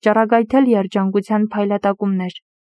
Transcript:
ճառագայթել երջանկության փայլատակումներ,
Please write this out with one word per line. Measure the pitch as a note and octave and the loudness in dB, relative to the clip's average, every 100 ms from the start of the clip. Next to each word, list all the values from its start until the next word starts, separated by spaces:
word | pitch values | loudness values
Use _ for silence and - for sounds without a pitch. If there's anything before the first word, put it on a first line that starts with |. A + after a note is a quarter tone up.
ճառագայթել | - G#3 A3 A#3 A3+ - C4 | 2 2 2 2 2 2 2
երջանկության | A3 F#3+ G3+ F#3+ G3+ G3 G#3+ G#3+ | 2 0 -2 -2 -2 -2 -2 0
փայլատակումներ, | G#3 G3+ G3+ G3+ G3+ G3+ F#3+ F3+ - _ _ _ | -2 -2 -2 -2 -2 -2 -2 -4 -10 _ _ _